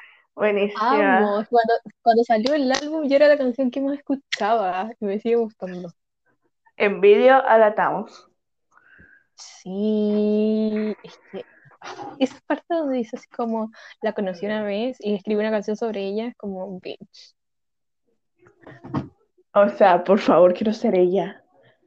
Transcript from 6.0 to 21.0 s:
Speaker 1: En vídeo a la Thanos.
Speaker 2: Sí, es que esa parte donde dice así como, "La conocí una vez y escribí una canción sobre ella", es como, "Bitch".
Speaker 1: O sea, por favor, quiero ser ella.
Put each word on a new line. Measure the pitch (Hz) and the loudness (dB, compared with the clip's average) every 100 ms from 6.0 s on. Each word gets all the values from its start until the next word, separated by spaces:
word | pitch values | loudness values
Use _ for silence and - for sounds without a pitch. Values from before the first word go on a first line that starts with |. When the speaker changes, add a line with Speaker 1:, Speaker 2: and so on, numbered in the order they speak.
| _ _ _ _ _ _ _ - | _ _ _ _ _ _ _ -4
Speaker 1:
En | 208 180 | -2 2
vídeo | 202 214 254 269 | 6 6 6 4
a | 233 226 | 4 4
la | 214 214 | 4 2
Thanos. | 156 170 220 - _ _ _ _ _ _ _ _ _ _ _ _ | -2 -2 -8 -16 _ _ _ _ _ _ _ _ _ _ _ _
Speaker 2:
Sí, | - - 185 196 214 214 208 208 208 214 214 220 220 214 214 202 | -20 -18 -12 -6 -2 -2 0 0 0 0 0 0 -2 -2 -4 -8
es | - - _ | -14 -20 _
que | 190 - _ _ _ - - - - | -18 -18 _ _ _ -18 -16 -16 -4
esa | 262 - _ | -4 -4 _
parte | 302 - 339 | -10 -6 -6
donde | 285 254 | -4 -6
dice | 220 240 | -6 -10
así | - | -16
como, | - 233 226 220 - - - | -10 -8 -6 -8 -12 -20 -10
"La | 220 | -8
conocí | 214 190 180 202 | -6 -6 -6 -8
una | 214 | -6
vez | 208 202 254 254 | -6 -6 -6 -8
y | 202 202 | -6 -6
escribí | 214 208 | -4 -4
una | 220 | -2
canción | 214 202 214 | -4 -6 -6
sobre | 233 208 196 | -6 -6 -6
ella", | 202 240 | -6 -8
es | - | -10
como, | 208 190 196 170 | -12 -10 -12 -14
"Bitch". | - - 208 - - _ _ _ _ _ _ _ _ _ _ _ 359 _ - - - - - _ _ _ _ | -16 -18 -20 -20 -20 _ _ _ _ _ _ _ _ _ _ _ _ _ -20 -20 -10 -8 -8 _ _ _ _
Speaker 1:
O | 202 208 | 0 2
sea, | - 202 202 | 4 4 4
por | 180 202 | 2 0
favor, | - 165 180 | 4 6 6
quiero | 180 220 | 4 -2
ser | 214 233 | -2 0
ella. | 185 | 2